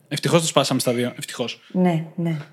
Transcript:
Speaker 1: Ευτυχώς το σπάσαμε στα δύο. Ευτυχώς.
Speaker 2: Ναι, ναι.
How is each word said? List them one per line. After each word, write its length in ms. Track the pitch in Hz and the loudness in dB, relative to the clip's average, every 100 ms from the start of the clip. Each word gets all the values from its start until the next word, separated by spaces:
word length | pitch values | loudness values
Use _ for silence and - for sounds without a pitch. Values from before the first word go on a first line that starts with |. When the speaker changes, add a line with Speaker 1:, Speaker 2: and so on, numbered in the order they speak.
| _ | _
Speaker 1:
Ευτυχώς 340 | 147 139 165 | -4 2 2
το 60 | 160 | 4
σπάσαμε 320 | 147 135 131 | 2 2 0
στα 140 | 127 | 0
δύο. 200 | 120 120 - | 0 -2 -4
Ευτυχώς. 440 | - - 120 - - | -10 -6 -6 -6 -4
Speaker 2:
Ναι, 320 | 185 180 160 160 - | 2 2 2 -2 -4
ναι. 220 | 170 151 - | -2 -2 -8